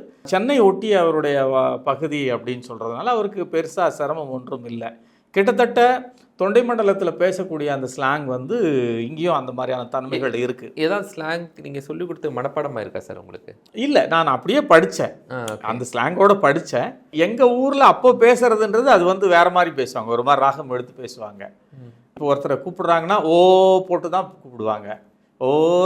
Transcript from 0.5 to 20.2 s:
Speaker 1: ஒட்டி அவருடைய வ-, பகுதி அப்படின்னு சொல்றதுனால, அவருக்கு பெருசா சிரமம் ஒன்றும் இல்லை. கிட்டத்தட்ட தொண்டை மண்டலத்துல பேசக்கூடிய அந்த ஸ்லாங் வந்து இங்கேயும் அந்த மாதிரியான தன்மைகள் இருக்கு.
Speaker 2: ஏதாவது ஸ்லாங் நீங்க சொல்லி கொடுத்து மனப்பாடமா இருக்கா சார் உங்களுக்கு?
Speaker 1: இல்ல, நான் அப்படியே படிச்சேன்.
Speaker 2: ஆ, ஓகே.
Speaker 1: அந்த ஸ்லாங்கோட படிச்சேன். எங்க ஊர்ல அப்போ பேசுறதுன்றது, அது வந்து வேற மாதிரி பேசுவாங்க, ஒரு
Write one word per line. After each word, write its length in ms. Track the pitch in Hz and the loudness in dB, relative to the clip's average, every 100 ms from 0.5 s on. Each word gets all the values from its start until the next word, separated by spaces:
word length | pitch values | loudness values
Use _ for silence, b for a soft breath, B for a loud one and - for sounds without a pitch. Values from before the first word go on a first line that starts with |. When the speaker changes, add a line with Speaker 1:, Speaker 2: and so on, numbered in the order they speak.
| 277 | 4
Speaker 1:
ஒட்டி 340 | 196 190 220 | 4 2 0
அவருடைய 500 | 190 170 156 151 143 | 2 2 0 0 0
வ-, 380 | 135 131 131 127 | 0 0 0 -2
பகுதி 500 | 139 135 156 147 131 | -4 -4 -4 -4 -4
அப்படின்னு 300 | 117 117 123 123 | -4 -6 -10 -12
சொல்றதுனால, 380 | 113 113 117 | -12 -10 -6
அவருக்கு 380 | 220 233 202 196 | -4 -2 -4 -6
பெருசா 440 | 170 165 160 196 165 | -6 -4 -4 -2 -2
சிரமம் 420 | 143 143 156 143 | -2 -6 -6 -8
ஒன்றும் 340 | 127 123 127 | -12 -10 -12
இல்லை. 240 | 120 117 117 - b b b | -10 -10 -12 -14 b b b
கிட்டத்தட்ட 460 | 190 202 220 240 240 240 254 - b b _ | 0 0 2 0 4 2 2 -6 b b _
தொண்டை 220 | 190 226 | 2 2
மண்டலத்துல 500 | 240 226 202 190 180 160 | 2 0 0 0 -2 0
பேசக்கூடிய 500 | 180 185 165 156 147 | 0 0 -6 -6 -4
அந்த 220 | 139 127 | -4 -6
ஸ்லாங் 360 | 135 135 151 | -4 -2 -2
வந்து 320 | 139 127 131 240 175 135 120 117 | -4 -8 -6 -2 0 0 -2 -4
இங்கேயும் 300 | 117 156 170 | -6 -4 -2
அந்த 180 | 147 131 | -2 -4
மாதிரியான 360 | 123 127 127 120 | -8 -6 -6 -6
தன்மைகள் 460 | 135 131 131 131 | -8 -6 -6 -4
இருக்கு. 380 | 117 123 123 113 | -4 -4 -6 -12
Speaker 2:
ஏதாவது 340 | 151 160 202 190 | -6 -4 -2 -6
ஸ்லாங் 360 | - 156 170 170 - | -10 -8 -8 -10 -16
நீங்க 200 | 147 139 | -14 -14
சொல்லி 260 | 139 160 175 | -12 -10 -10
கொடுத்து 240 | 156 147 | -8 -8
மனப்பாடமா 500 | 123 139 151 139 120 | -6 -6 -6 -6 -8
இருக்கா 200 | 98 95 | -10 -12
சார் 180 | - 95 | -14 -16
உங்களுக்கு? 340 | 98 - - - _ | -18 -20 -20 -20 _
Speaker 1:
இல்ல, 340 | 214 285 269 - | -6 0 0 2
நான் 200 | 165 160 | 0 0
அப்படியே 340 | 135 170 277 | -2 0 -2
படிச்சேன். 520 | 285 165 190 - 120 - - | 6 4 4 -2 -6 -8 -14
Speaker 2:
ஆ, 140 | 127 | -8
ஓகே. 160 | 113 107 | -8 -6
Speaker 1:
அந்த 240 | 110 120 | -8 -8
ஸ்லாங்கோட 480 | 123 120 135 180 196 196 | -6 -4 -2 2 4 4
படிச்சேன். 480 | 143 156 - 123 185 - _ 156 | 4 2 -2 -4 -4 -8 _ -2
எங்க 320 | 180 240 247 | -2 4 2
ஊர்ல 300 | 247 269 277 | 4 0 4
அப்போ 280 | 262 247 247 - | 4 6 4 6
பேசுறதுன்றது, 640 | 233 240 240 214 220 220 269 | 4 6 2 2 0 2 4
அது 180 | 202 | 4
வந்து 240 | 175 190 196 | 4 2 4
வேற 220 | 170 175 | 4 4
மாதிரி 240 | 180 175 | 4 0
பேசுவாங்க, 320 | 135 127 123 110 | -2 -6 -6 -4
ஒரு 160 | 120 | 0